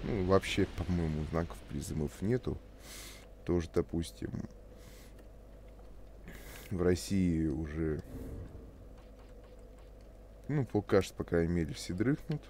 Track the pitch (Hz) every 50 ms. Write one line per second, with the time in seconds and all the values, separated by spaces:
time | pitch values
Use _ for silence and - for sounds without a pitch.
0 | - 139 131 107 92 90 95 98 - - - - 98 - - - 92 78 90 87
1 | 82 80 78 76 78 73 82 82 85 85 - - - - - 71 71 78 76 78
2 | 76 69 - - 92 98 120 127 - - - - - - - - - - - -
3 | - - - - - - - - - - 87 87 82 82 - 87 80 - - 82
4 | 85 - - - - - - - - - - - - - - - - - - -
5 | - - - - - - - - - - - - - - - - - - - -
6 | - - - - - - - - - - - - - - 104 87 87 87 92 90
7 | - - 101 98 92 90 85 80 80 80 73 78 80 76 73 80 82 80 76 -
8 | - - - - - - - - - - - - - - - - - - - -
9 | - - - - - - - - - - - - - - - - - - - -
10 | - - - - - - - - - - 139 151 131 - - 107 101 - - 101
11 | 92 - - - 85 - - 85 85 82 85 87 82 76 - - - - 87 90
12 | 104 123 147 - - - 156 147 - -